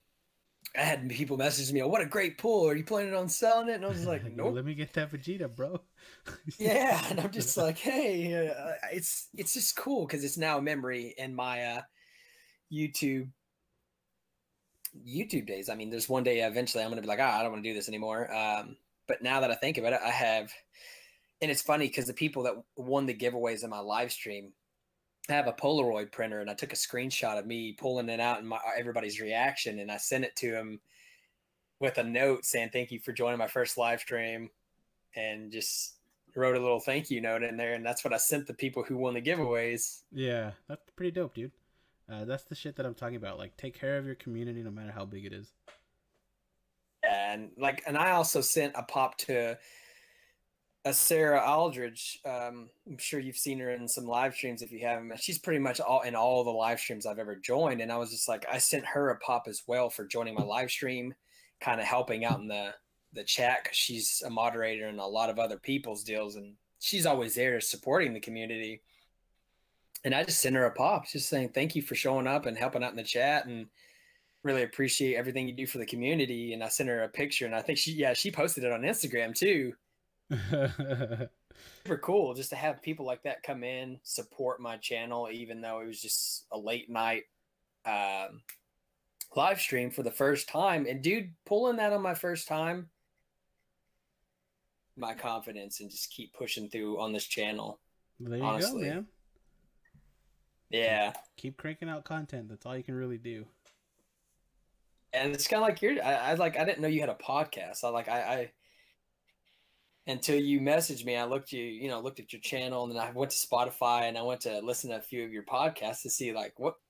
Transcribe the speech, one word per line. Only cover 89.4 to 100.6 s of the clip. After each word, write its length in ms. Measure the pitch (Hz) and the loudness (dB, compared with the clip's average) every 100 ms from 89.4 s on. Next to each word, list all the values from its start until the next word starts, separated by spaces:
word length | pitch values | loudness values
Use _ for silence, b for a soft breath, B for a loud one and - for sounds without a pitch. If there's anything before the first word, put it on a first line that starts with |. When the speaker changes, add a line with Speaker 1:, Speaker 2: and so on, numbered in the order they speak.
| 175 196 | 4 4
Speaker 1:
stream 300 | - 127 123 | 2 0 0
for 120 | - | -2
the 80 | 117 | -4
first 380 | - 139 143 - | 2 4 4 0
time. 380 | 151 196 160 127 | 2 4 4 0
And 160 | 135 | 0
dude, 320 | 156 220 185 - | 2 0 -2 -12
pulling 320 | - 208 247 233 | 0 4 4 4
that 160 | 208 | 4
on 100 | 202 | 4
my 120 | 185 | 2
first 340 | 170 180 165 - | 0 -2 -4 -2
time, 420 | 156 160 180 165 _ _ _ _ _ _ _ _ _ _ _ _ _ _ _ _ _ _ _ _ - | 0 0 -2 -8 _ _ _ _ _ _ _ _ _ _ _ _ _ _ _ _ _ _ _ _ -10
my 180 | 117 | -8
confidence 680 | 113 123 113 113 104 101 - | -6 -4 -4 -6 -10 -10 -10
and 100 | 101 | -10
just 200 | - - | -10 -10
keep 220 | - 104 | -10 -16
pushing 340 | - 120 110 104 | -10 -6 -6 -6
through 300 | 113 104 101 | -6 -4 -2
on 120 | 110 | -2
this 140 | 104 - | -4 -4
channel. 540 | - 107 107 107 - _ _ _ - | -2 -2 -4 -8 -12 _ _ _ -12
Speaker 2:
There 200 | 120 120 | -6 -2
you 40 | |
Speaker 1:
Honestly. 380 | 113 110 208 254 | 0 2 0 0
Speaker 2:
go, 100 | 139 | -4
man. 120 | 170 214 _ _ _ _ _ _ _ _ - _ _ _ _ _ _ | -4 -8 _ _ _ _ _ _ _ _ -20 _ _ _ _ _ _